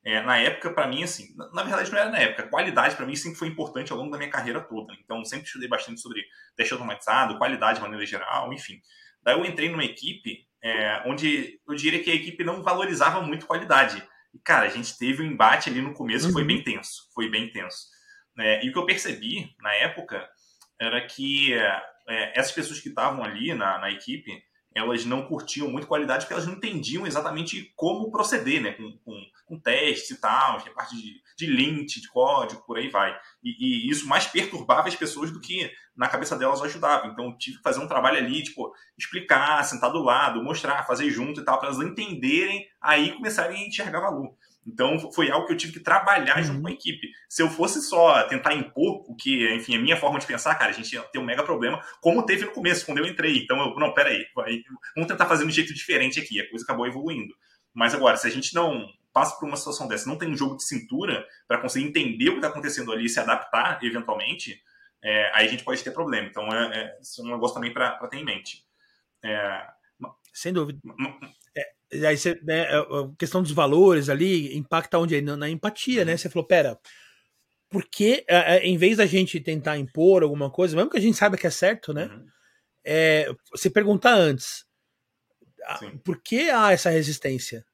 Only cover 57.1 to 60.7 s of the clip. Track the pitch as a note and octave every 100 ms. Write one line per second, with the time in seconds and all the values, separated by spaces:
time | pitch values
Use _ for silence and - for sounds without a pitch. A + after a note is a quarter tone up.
57.1 | C#3+ G#2 - _ _ _ A#2+ A#2 C#3+ B2+
58.1 | A2 A#2+ B2 C3 E3+ E3+ B2+ G2 _ _
59.1 | C3+ C#3+ - D3+ C#3 D3 - B2+ G#2+ C3
60.1 | D#3 E3 C#3 C3+ C3+ -